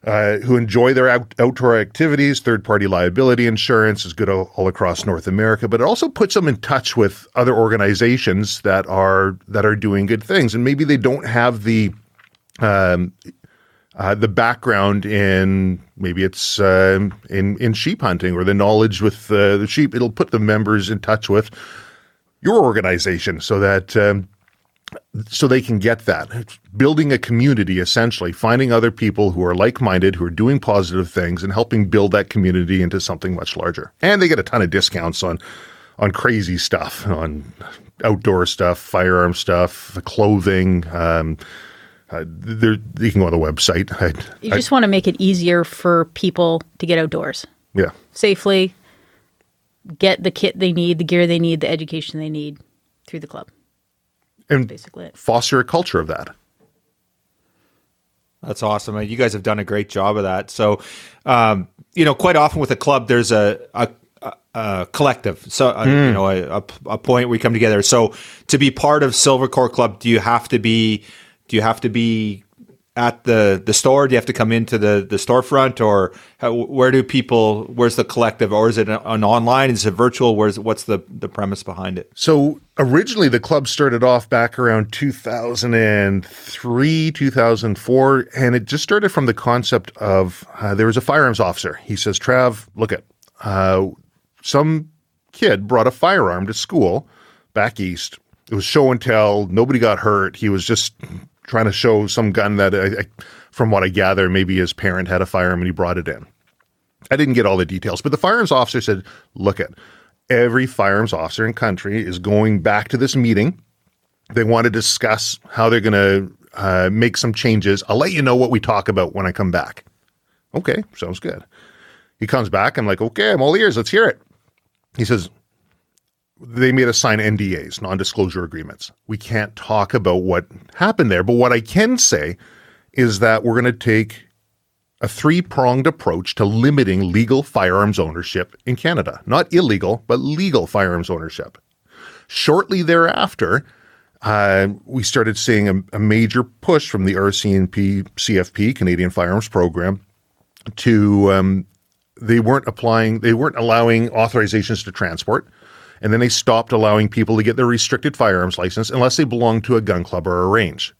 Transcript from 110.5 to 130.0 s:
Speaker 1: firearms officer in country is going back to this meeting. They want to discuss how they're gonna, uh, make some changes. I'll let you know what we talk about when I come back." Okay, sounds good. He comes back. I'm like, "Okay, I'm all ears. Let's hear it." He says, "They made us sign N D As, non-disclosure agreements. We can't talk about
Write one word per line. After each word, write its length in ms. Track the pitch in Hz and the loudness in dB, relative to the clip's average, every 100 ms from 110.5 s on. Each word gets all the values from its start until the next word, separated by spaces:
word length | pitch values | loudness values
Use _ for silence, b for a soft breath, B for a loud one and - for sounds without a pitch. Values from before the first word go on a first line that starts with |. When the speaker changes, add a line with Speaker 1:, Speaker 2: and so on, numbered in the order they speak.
| 120 | 2
Speaker 1:
firearms 460 | 127 - 98 98 110 | -2 0 2 2 0
officer 320 | 82 80 - | -4 -6 -4
in 80 | 113 | -4
country 520 | 110 117 90 101 107 | -2 -4 -2 -4 -6
is 140 | 98 90 | -6 -6
going 420 | 95 104 110 104 | 0 2 2 2
back 260 | 80 104 104 | 0 0 -2
to 80 | 123 | -2
this 180 | 131 | 0
meeting. 460 | 135 120 101 127 180 _ _ _ _ _ _ _ | 0 2 2 0 -4 _ _ _ _ _ _ _
They 120 | 120 | -2
want 180 | 110 117 | 2 2
to 60 | 117 | 2
discuss 720 | 110 - - 113 110 - - - | 0 -2 -2 0 0 -2 -10 -10
how 180 | - 113 | 0 2
they're 140 | 113 | 4
gonna, 480 | 107 101 98 98 92 _ _ | 4 4 4 2 -2 _ _
uh, 360 | - 98 92 92 | -6 -2 0 0
make 260 | 107 117 - | 2 0 0
some 160 | 123 | -4
changes. 500 | 107 123 110 98 98 - | -2 0 2 2 -2 -2
I'll 80 | 110 | -2
let 160 | 170 | 0
you 80 | 170 | 0
know 140 | 131 | 2
what 160 | 123 123 | 2 2
we 80 | 127 | 0
talk 280 | - 104 95 | 0 -2 -2
about 260 | 98 87 | -2 -2
when 120 | 98 | -2
I 60 | 92 | -6
come 180 | 90 95 | -2 -2
back." 320 | 87 67 - _ _ _ _ _ _ _ | -2 -4 -14 _ _ _ _ _ _ _
Okay, 280 | 151 185 - 202 | -6 -4 -4 -6
sounds 240 | - 87 92 | -12 -10 -8
good. 240 | 85 87 _ b b b b b b b | -10 -12 _ b b b b b b b
He 80 | 107 | -4
comes 220 | 131 101 | -2 0
back. 280 | 95 110 - | 0 0 0
I'm 100 | 107 | -2
like, 140 | 92 | -2
"Okay, 300 | 113 - 214 | -2 0 0
I'm 100 | 180 | 2
all 140 | 139 | 2
ears. 220 | 190 214 214 | 4 2 0
Let's 140 | - | 0
hear 160 | 202 220 | 0 0
it." 140 | - _ _ _ _ _ _ _ | -2 _ _ _ _ _ _ _
He 100 | - | -6
says, 240 | 110 113 85 _ _ _ _ _ _ _ _ _ _ _ | -2 -2 -4 _ _ _ _ _ _ _ _ _ _ _
"They 320 | 123 120 131 | -12 0 2
made 160 | 131 123 | 4 2
us 100 | 113 | 2
sign 220 | 127 110 | 0 0
N 160 | 107 | 0
D 200 | 104 101 82 | 0 -2 -4
As, 240 | 73 - | -8 -12
non-disclosure 640 | 92 92 92 - 95 92 | -8 -4 -4 -2 -2 -2
agreements. 480 | 85 80 78 - - _ - | -10 -12 -14 -18 -20 _ -12
We 100 | 107 | -12
can't 380 | - 113 104 | -6 -6 -6
talk 380 | - - 107 101 | -10 -4 -2 0
about 300 | - | 0